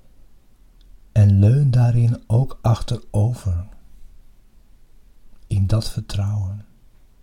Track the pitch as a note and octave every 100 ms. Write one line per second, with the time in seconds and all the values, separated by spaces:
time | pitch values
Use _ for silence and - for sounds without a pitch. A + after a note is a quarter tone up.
0 | - - - - _ _ _ _ - -
1 | - - G2+ G2 G2+ C3+ C#3+ A#2+ A#2+ A#2
2 | A#2 A#2+ - A2 C#3 - A#2 A2 - A2+
3 | - G#2 G#2+ B2 F#2 E2+ G2 - - -
4 | - - - - - _ _ - - -
5 | - - - - - G2+ G2 A2 - -
6 | A2 G2+ G2+ G#2 F#2+ G2+ G#2+ _ - -
7 | - _